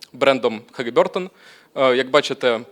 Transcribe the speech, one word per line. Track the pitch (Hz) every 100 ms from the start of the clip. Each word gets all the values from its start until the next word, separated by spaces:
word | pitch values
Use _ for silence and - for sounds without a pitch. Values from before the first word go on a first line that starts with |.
| -
брендом | 127 135 131 120 110 -
Halliburton. | - 120 131 190 190 185 _ - - _
Е, | - 131 123
як | 131
бачите, | 147 - 135 127 113 120